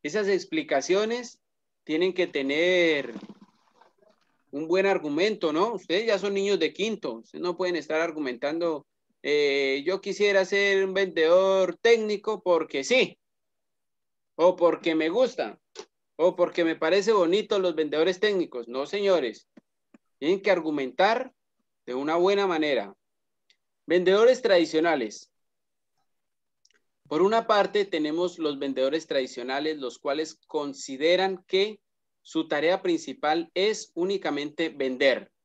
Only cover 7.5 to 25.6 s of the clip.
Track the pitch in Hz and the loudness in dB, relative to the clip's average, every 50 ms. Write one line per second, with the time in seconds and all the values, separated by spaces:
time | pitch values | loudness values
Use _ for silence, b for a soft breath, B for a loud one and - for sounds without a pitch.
7.5 | 175 175 185 180 175 160 139 - 156 156 165 165 156 156 147 131 123 120 143 143 | -4 -2 -2 -2 -2 -4 -4 -4 -2 -2 -2 -2 -4 -6 -6 -6 -6 -4 -4 -4
8.5 | 156 165 170 170 156 143 - _ _ _ _ _ _ _ - 143 147 147 147 143 | -4 -2 -2 -2 -4 -4 -10 _ _ _ _ _ _ _ -4 0 2 2 2 2
9.5 | 139 139 139 135 135 143 139 170 185 190 - 202 185 - 208 202 196 196 185 185 | 2 0 0 0 -2 -2 -2 -4 -4 -4 -4 -8 -2 0 2 4 4 4 2 2
10.5 | 202 196 202 202 196 196 196 190 185 196 196 185 160 170 160 160 175 185 190 190 | 2 2 2 4 2 2 0 0 0 -2 -2 0 2 2 4 6 6 6 6 4
11.5 | 190 190 185 180 175 _ - 233 233 220 220 214 208 202 - 220 220 190 _ 180 | 4 2 2 0 -2 _ 4 4 4 4 2 -2 -4 -4 -4 -6 -6 -4 _ 2
12.5 | 175 160 160 - - 139 139 - 240 262 214 - - _ _ _ _ _ _ _ | 2 2 0 -2 -6 -6 -2 2 2 2 2 0 -4 _ _ _ _ _ _ _
13.5 | _ _ _ _ _ _ _ _ _ _ _ _ _ _ _ _ _ - 165 185 | _ _ _ _ _ _ _ _ _ _ _ _ _ _ _ _ _ 4 4 4
14.5 | 180 175 170 170 160 - - 165 160 156 156 160 180 233 262 233 - - 123 107 | 4 6 2 2 2 2 -2 -2 0 0 0 0 2 2 0 0 0 -6 -8 -8
15.5 | - _ _ _ _ - - _ _ _ _ _ _ - 160 180 180 175 175 165 | -10 _ _ _ _ -20 -20 _ _ _ _ _ _ 2 2 2 4 2 -2 0
16.5 | - 175 170 165 160 156 160 160 180 202 190 220 226 202 175 165 185 214 208 - | 2 0 0 0 0 0 0 2 2 2 2 2 2 4 4 2 2 0 0 0
17.5 | 220 202 185 180 160 156 156 147 147 151 165 185 185 185 214 214 202 185 160 131 | -2 0 0 0 0 -2 -2 -2 0 0 0 0 0 0 0 0 0 0 -2 -4
18.5 | - 123 117 117 123 131 139 - - 208 202 196 185 165 135 113 104 - _ _ | -6 -12 -12 -8 -8 -8 -6 -6 -4 -2 0 2 2 2 0 -4 -6 -10 _ _
19.5 | _ - _ _ _ _ _ _ _ _ _ _ _ _ 135 156 190 190 190 208 | _ -20 _ _ _ _ _ _ _ _ _ _ _ _ -2 -2 -2 0 2 0
20.5 | 190 175 156 156 151 143 135 127 120 - 185 208 226 247 262 254 _ _ _ _ | 0 0 0 -4 -4 -4 -4 -6 0 0 2 2 2 -2 -4 -8 _ _ _ _
21.5 | _ _ _ _ _ _ _ - 123 131 139 151 160 175 175 190 202 196 202 190 | _ _ _ _ _ _ _ -8 -8 -6 -4 -2 0 2 2 2 2 2 0 -2
22.5 | 170 156 151 151 139 113 101 98 - _ _ _ _ _ _ _ _ _ _ _ | -2 -2 0 0 -2 -2 -4 -6 -16 _ _ _ _ _ _ _ _ _ _ _
23.5 | _ _ _ _ _ _ _ - 165 175 180 180 190 208 226 254 254 247 - 220 | _ _ _ _ _ _ _ 0 0 2 4 4 4 6 6 4 4 4 2 2
24.5 | 196 175 165 151 - 156 160 170 160 139 117 104 - - - _ _ _ _ _ | 4 4 4 2 0 0 2 2 2 0 -2 -6 -8 -14 -20 _ _ _ _ _
25.5 | _ _ | _ _